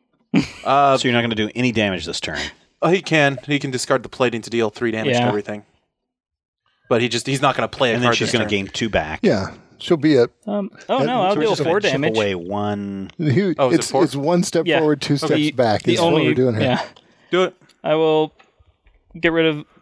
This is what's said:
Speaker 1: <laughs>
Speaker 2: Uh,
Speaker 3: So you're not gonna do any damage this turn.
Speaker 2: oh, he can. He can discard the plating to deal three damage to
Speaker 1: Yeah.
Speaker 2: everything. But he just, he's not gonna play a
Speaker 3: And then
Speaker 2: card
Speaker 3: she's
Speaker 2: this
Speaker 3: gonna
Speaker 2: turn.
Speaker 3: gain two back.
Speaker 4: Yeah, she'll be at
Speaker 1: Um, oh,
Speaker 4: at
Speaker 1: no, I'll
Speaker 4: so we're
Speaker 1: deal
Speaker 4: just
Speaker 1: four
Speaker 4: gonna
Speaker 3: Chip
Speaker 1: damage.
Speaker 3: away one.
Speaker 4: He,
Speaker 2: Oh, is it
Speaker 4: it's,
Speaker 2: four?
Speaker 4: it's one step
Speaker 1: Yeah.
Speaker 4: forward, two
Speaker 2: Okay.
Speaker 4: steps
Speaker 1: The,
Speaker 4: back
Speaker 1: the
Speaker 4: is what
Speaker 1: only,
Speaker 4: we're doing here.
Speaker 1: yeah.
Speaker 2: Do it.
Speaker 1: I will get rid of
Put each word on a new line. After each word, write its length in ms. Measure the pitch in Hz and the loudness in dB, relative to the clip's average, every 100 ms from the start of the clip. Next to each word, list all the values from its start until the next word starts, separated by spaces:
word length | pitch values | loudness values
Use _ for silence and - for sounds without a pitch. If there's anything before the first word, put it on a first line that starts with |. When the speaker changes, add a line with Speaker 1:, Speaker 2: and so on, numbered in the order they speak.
| _ _ _ | _ _ _
Speaker 1:
<laughs> 100 | - - - | 0 0 -4
Speaker 2:
Uh, 320 | - 139 143 131 | 0 4 4 4
Speaker 3:
So 120 | 131 | 2
you're 60 | 120 | 2
not 60 | |
gonna 120 | 117 | 2
do 160 | 113 104 117 | -2 -4 -2
any 160 | 123 | -2
damage 340 | 113 101 92 80 | 2 0 -2 -6
this 140 | - | -8
turn. 200 | - 71 - - _ _ | -8 -8 -8 -12 _ _
Speaker 2:
oh, 60 | 160 | 0
he 120 | 185 | 0
can. 380 | - 160 139 135 - | 2 2 2 0 -4
He 100 | 143 | -4
can 140 | 139 | -2
discard 320 | 127 - 131 | -4 0 -2
the 60 | 110 | -2
plating 340 | - 123 113 | -2 0 0
to 60 | 104 | -4
deal 180 | 117 110 | -2 -2
three 220 | - 120 | -2 -4
damage 240 | 110 120 120 | -2 -2 0
to 60 | |
Speaker 1:
Yeah. 60 | 120 | 0
Speaker 2:
everything. 380 | 104 104 104 - _ _ _ _ _ _ _ _ _ _ _ - | -2 -6 -10 -14 _ _ _ _ _ _ _ _ _ _ _ -2
But 140 | 117 | 0
he 80 | 120 | 0
just, 160 | 113 - | -4 -4
he's 160 | 135 | 0
not 140 | 139 127 | 0 0
gonna 120 | 113 | -2
play 240 | - 131 | 0 0
a 20 | 117 | 2
Speaker 3:
And 80 | |
then 40 | 123 | 2
Speaker 2:
card 80 | 113 | 0
Speaker 3:
she's 100 | 113 | 0
Speaker 2:
this 60 | |
Speaker 3:
gonna 100 | 120 | -2
Speaker 2:
turn. 60 | 104 | 0
Speaker 3:
gain 160 | 104 95 | -2 -4
two 220 | - 113 | -6 -2
back. 320 | 95 76 78 | -2 -2 -2
Speaker 4:
Yeah, 320 | 208 107 95 - - - | 0 0 -2 -10 -20 -10
she'll 180 | - 165 | -2 0
be 200 | 151 135 | 4 4
at 100 | 120 _ - | 2 _ -8
Speaker 1:
Um, 240 | 202 190 - - | -6 -6 -8 -4
oh, 120 | 247 | -2
Speaker 4:
at 80 | 233 | 0
Speaker 1:
no, 160 | 254 | 0
I'll 80 | 185 | 0
Speaker 4:
so 40 | 208 | 2
we're 40 | |
Speaker 1:
deal 100 | 226 170 | 0 0
Speaker 4:
just 80 | |
Speaker 1:
four 160 | 151 196 | 0 0
Speaker 4:
gonna 20 | |
Speaker 3:
Chip 100 | 202 | 0
Speaker 1:
damage. 220 | 135 151 110 | 0 0 0
Speaker 3:
away 200 | 101 92 | 0 -2
one. 760 | 87 101 104 101 101 98 95 - | -6 -4 -4 -4 -6 -8 -10 -4
Speaker 4:
He, 380 | 151 127 202 151 | 0 2 0 0
Speaker 2:
Oh, 120 | 131 | 2
is 40 | |
it 60 | 127 | 0
Speaker 4:
it's, 100 | 113 | 0
Speaker 2:
four? 120 | 135 | 0
Speaker 4:
it's 120 | 151 139 | 0 -2
one 280 | 143 175 | 0 0
step 240 | - 170 170 | 0 0 0
Speaker 1:
Yeah. 100 | 143 | 2
Speaker 4:
forward, 220 | 151 143 | 2 0
two 120 | - 143 | 0 -2
Speaker 2:
Okay. 20 | 156 | 0
Speaker 4:
steps 80 | |
Speaker 1:
The, 180 | 151 151 | 0 0
Speaker 4:
back 280 | 123 117 104 | 0 0 0
Speaker 1:
the 100 | - 117 | 0 2
Speaker 4:
is 40 | |
what 80 | 170 | 2
Speaker 1:
only, 140 | 156 156 | 2 2
Speaker 4:
we're 80 | 127 | 2
doing 180 | 127 | 0
here. 100 | 110 | 0
Speaker 1:
yeah. 220 | 135 120 - - _ _ _ | 0 -2 -4 -14 _ _ _
Speaker 2:
Do 120 | 175 180 | -2 0
it. 100 | - _ _ | -4 _ _
Speaker 1:
I 120 | 160 156 | -2 0
will 360 | 160 156 156 _ _ _ _ _ _ _ _ 170 | 2 2 0 _ _ _ _ _ _ _ _ -4
get 120 | 170 | 0
rid 160 | 165 160 | 2 2
of 180 | 151 - _ | 0 -6 _